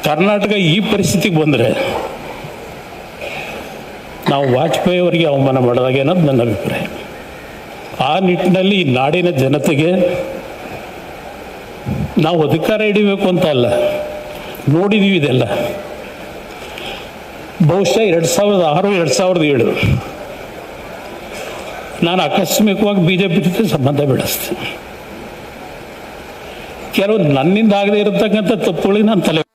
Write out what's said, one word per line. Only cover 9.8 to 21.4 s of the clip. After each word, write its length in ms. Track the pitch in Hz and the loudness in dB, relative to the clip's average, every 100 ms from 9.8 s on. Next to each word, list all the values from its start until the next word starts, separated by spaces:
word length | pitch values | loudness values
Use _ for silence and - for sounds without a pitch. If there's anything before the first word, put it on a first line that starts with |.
| 160 185 180 - - - - - - - - - - - - - - - - - - - - - 160 | 2 2 2 0 -6 -8 -10 -14 -12 -12 -14 -14 -14 -14 -14 -14 -16 -16 -16 -12 -6 -4 -2 0 2
ನಾವು 140 | 170 151 | 2 2
ಅಧಿಕಾರ 320 | 160 - 214 214 | 2 2 2 2
ಹಿಡಿಬೇಕು 360 | 202 202 196 190 | 4 4 2 2
ಅಂತ 120 | 175 180 135 | 2 2 2
ಅಲ್ಲ, 120 | 117 - 605 - - - - - - - - 156 | 2 2 0 -2 -6 -10 -12 -12 -12 -4 2 2
ನೋಡಿದೀವಿ 420 | 202 214 196 185 | 4 4 4 4
ಇದೆಲ್ಲ. 220 | 143 127 123 - - - - - - - - - - - - - - - - - - - - - 151 | 2 2 0 -2 -4 -6 -10 -12 -14 -14 -14 -14 -14 -16 -14 -12 -12 -12 -14 -16 -16 -16 -16 2 4
ಬಹುಶಃ 320 | 180 196 220 220 | 4 4 4 4
ಎರಡ್ 180 | 170 160 - | 4 2 2
ಸಾವಿರದ 280 | 202 202 165 151 | 4 4 4 4
ಆರು, 140 | 202 196 | 2 2
ಎರಡ್ 160 | 160 - | 2 2
ಸಾವಿರದ 260 | 185 175 151 | 2 4 4
ಏಳು 140 | 135 104 - - - - - - - - - - - - - - - - - | 4 2 2 0 0 -2 -12 -12 -12 -14 -14 -14 -16 -14 -14 -14 -14 -14 -12